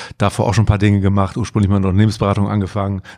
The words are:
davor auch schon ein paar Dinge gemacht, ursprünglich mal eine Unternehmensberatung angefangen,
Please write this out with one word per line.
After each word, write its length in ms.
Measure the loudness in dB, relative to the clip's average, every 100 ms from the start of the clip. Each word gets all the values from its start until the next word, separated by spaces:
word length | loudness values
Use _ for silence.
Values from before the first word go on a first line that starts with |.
| -14 -4
davor 280 | -2 0 0
auch 60 |
schon 120 | 2
ein 20 | 2
paar 100 | 2
Dinge 240 | 2 2
gemacht, 380 | 2 0 -2 -4
ursprünglich 320 | -4 0 0
mal 60 | 2
eine 100 | 2
Unternehmensberatung 600 | 2 2 2 -2 0 -2
angefangen, 540 | -2 -4 -4 -4 -6 -10